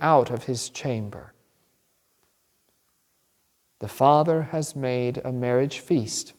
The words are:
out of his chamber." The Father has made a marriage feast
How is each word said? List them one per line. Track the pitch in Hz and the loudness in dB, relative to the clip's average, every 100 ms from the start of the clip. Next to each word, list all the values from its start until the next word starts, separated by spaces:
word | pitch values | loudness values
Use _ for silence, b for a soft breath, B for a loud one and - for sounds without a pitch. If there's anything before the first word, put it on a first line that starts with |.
out | 156 151 120 | 4 4 4
of | 120 | -2
his | - 120 - | -4 -6 -6
chamber." | - 143 113 104 92 - _ _ _ _ _ _ _ _ _ _ _ _ _ _ _ _ _ _ _ _ _ _ _ _ _ | -8 -6 -4 -6 -12 -18 _ _ _ _ _ _ _ _ _ _ _ _ _ _ _ _ _ _ _ _ _ _ _ _ _
The | 113 | -12
Father | - 135 147 165 160 | 2 6 6 4 0
has | 151 160 147 143 | -2 -4 -6 -6
made | 127 123 123 127 | -4 -2 -2 -4
a | 131 | -6
marriage | 127 123 123 139 - | -4 0 2 0 -2
feast | - 165 107 - - | -2 0 0 -6 -10